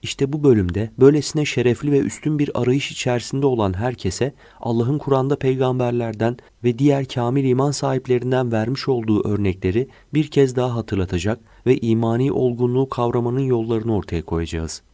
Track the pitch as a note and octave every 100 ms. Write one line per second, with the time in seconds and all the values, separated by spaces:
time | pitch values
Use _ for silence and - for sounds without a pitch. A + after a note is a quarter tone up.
0 | - - C#3 D3+ C#3+ A2+ F#2 F2+ A2 -
1 | C3 D3+ C#3 D#3 D3 - B2 A#2+ D3 C#3
2 | A#2+ - D#3 D3+ C#3+ - A#2+ C3+ - -
3 | C3 B2 - C#3 C#3 B2 G#2 F#2 A#2+ B2
4 | F#2+ - B2+ - - - - A#2 A#2 D3
5 | C#3 C3+ C3 C#3+ C3 C3 C3 B2+ B2 A#2+
6 | A#2 G#2+ A2+ B2 - _ A#2+ A#2 C#3+ C#3
7 | C3 - A#2+ C3+ C3+ B2 C#3 C#3 C#3 C3
8 | C3 B2 B2 B2+ B2+ A2+ A2 C3+ - B2+
9 | A2 G#2 - G2+ G2+ F#2+ F#2 G2 C3+ -
10 | _ D3 D3 - C#3 B2 B2+ A#2 A2 G2
11 | F#2 F#2 F2+ A#2 - - - B2+ A#2 A2+
12 | A#2 A#2 C3+ - B2+ A#2+ B2 B2 C3+ -
13 | A#2+ A#2+ A#2+ B2+ C3+ A#2+ A2+ A2+ A2 G#2+
14 | - E2+ D#2+ E2 E2 E2 D#2+ - _